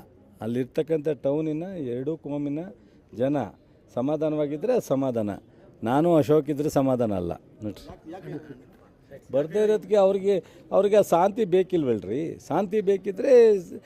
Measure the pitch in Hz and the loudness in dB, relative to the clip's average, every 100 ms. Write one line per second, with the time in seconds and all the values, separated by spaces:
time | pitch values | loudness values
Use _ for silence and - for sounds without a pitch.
0 | - _ _ - 110 120 131 - 147 160 | -4 _ _ -12 -6 -6 -4 -6 -2 -4
1 | 147 139 139 147 160 151 180 185 131 120 | -4 -4 -2 -2 -4 -6 -8 -10 -8 -6
2 | 135 160 147 147 143 143 185 - _ _ | -6 -6 -8 -6 -6 -6 -10 -16 _ _
3 | _ 104 131 143 101 - _ _ _ - | _ -4 -2 -2 -4 -10 _ _ _ -6
4 | 131 151 156 151 147 151 208 247 - 135 | -4 -2 -2 -2 -4 -4 -2 -2 -2 -2
5 | 135 117 104 95 - - - - 113 131 | -2 -2 -4 -6 -14 -20 -20 -10 -2 2
6 | 170 165 143 151 147 143 151 143 135 127 | 4 4 4 2 2 -2 -2 0 2 2
7 | 117 95 87 80 - - 107 - - 185 | 0 -2 -4 -8 -14 -14 -12 -12 -16 -20
8 | 160 185 170 147 151 127 - - - _ | -18 -18 -14 -14 -14 -20 -20 -20 -20 _
9 | _ 139 - 131 151 202 214 214 180 208 | _ -20 -4 -2 0 0 2 0 2 4
10 | 190 196 190 196 - - - 185 202 208 | 4 2 0 0 -2 -14 -2 0 4 4
11 | 190 165 190 202 214 180 185 180 135 110 | 4 4 2 0 0 0 2 0 0 0
12 | 87 120 160 - - 156 202 214 190 196 | -2 -6 -6 -10 -4 -4 -2 -2 0 0
13 | 196 185 262 247 226 202 170 - | -2 -4 6 8 8 6 -2 -14